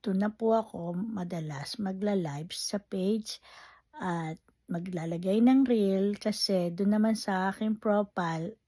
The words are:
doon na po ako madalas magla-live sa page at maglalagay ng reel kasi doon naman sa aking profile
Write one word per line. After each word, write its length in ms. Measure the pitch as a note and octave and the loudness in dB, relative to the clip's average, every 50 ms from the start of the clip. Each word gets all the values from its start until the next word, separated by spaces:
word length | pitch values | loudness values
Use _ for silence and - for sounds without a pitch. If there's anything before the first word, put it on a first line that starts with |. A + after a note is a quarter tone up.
| - | -2
doon 160 | G#3+ F#3+ F#3+ | 0 0 2
na 80 | G3+ G#3+ | 0 0
po 240 | G#3+ _ A3+ A3 A3+ | -2 _ 2 2 2
ako 400 | A3+ A3 - - F3 E3+ E3+ F3 | 2 2 -2 -8 -8 -6 -6 -4
madalas 880 | F3+ G3+ A3+ A3 F#3+ F3+ F3 F3+ E3+ D#3+ D#3 D3 C#3 C#3+ - - - | -4 -6 -4 -4 -6 -6 -4 -6 -6 -6 -6 -8 -8 -8 -10 -6 -6
magla-live 720 | G#3 F#3+ F#3+ F#3+ G3+ G#3 G3+ G3 F3 D#3 C#3+ D3 D#3+ F3+ - | -4 -4 -4 -2 0 0 0 0 0 -2 -4 -6 -8 -8 -8
sa 240 | - - - - G3 | -6 -6 -4 -4 -6
page 640 | - _ - F#3+ F#3 G3 A3 A3+ A3 - - - _ - - - - - - - _ _ _ D4+ | -6 _ -4 -2 0 2 0 0 -2 -8 -14 -14 _ -20 -20 -20 -20 -20 -20 -20 _ _ _ -8
at 400 | C4+ F#3 F3 E3+ E3 D#3+ D#3+ - _ _ _ _ _ - | -4 -4 -2 -2 -4 -6 -8 -10 _ _ _ _ _ -6
maglalagay 720 | F3+ E3+ F3 F#3+ F3 E3 D#3+ E3 E3+ E3+ F3 F#3 G3 A3 | -6 -6 -6 -6 -6 -6 -4 -4 -4 -2 0 2 4 6
ng 240 | A#3 B3 C4 C4+ C4+ | 6 8 8 6 6
reel 480 | B3 B3 A3 G3+ G3 F#3+ F#3+ G3 G3+ G#3 | 6 4 4 4 4 2 2 2 0 -2
kasi 560 | - - A3 G#3 - - - G3 F#3 F3 F3 | -2 -2 -4 -2 -2 -2 0 0 0 0 0
doon 240 | E3+ E3+ G3+ G3+ G#3 | -2 0 2 2 4
naman 240 | G#3+ G#3+ A3 A3+ G#3+ | 4 4 2 2 0
sa 320 | - - F#3+ F#3 F#3 F#3+ | -2 -2 -2 0 0 -2
aking 240 | F#3+ - A3 A3 A3 | -2 -2 -2 -2 -2
profile 800 | G#3+ - A3 G#3 G#3 G#3 G#3 _ - F3 E3 E3 D#3+ E3 F3+ A3 _ _ | 0 0 2 2 2 2 0 _ -2 -2 -2 -2 -2 -4 -6 -8 _ _